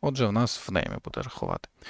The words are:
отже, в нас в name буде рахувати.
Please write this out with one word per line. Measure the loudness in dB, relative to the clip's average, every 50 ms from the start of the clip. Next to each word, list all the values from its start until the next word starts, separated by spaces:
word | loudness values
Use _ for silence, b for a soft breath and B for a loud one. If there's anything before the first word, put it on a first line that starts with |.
отже, | 0 0 2 4 2
в | 4
нас | 6 4 4 4 2 -4 -4 -2
в |
name | 0 0 0 0 -4 -6 -8
буде | -6 -6 -6
рахувати. | -6 -6 -6 -4 -2 -2 -2 -2 -6 -12 _ B B